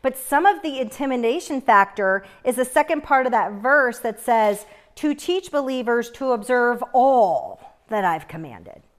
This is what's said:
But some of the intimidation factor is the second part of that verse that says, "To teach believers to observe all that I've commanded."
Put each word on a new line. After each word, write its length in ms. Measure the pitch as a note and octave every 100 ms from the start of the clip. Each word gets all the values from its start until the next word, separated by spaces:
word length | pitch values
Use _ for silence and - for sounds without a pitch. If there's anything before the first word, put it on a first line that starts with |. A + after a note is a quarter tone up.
But 160 | C4+ B3+
some 280 | - C#4+ F#4+
of 160 | G4+
the 180 | D#4+ C4+
intimidation 800 | A#3 - C#4 B3+ A3+ D4+ - C#4
factor 640 | B3+ G#3 G3+ - F#3+ F#3+ G3 -
is 140 | B3+ A#3
the 80 | B3
second 360 | D#4+ D#4 D#4
part 240 | - C4+ B3
of 60 |
that 220 | A3+ F#3
verse 460 | G#3 A#3+ D4 B3+ A#3
that 200 | A#3 G#3+
says, 460 | - A3+ G#3+ G3+ - - _ -
"To 180 | D4+
teach 380 | D4 - F#4 F#4
believers 580 | D4 C4 C4 A#3 A#3+ A#3
to 220 | - C4
observe 500 | A#3+ G#3 B3 A#3+ A#3+ B3
all 720 | C4+ C4+ B3+ G3 D3 - G2 - _ _
that 160 | A3
I've 240 | F#3 D#3+ -
commanded." 540 | D#3+ D#3 G#2 E2+ - _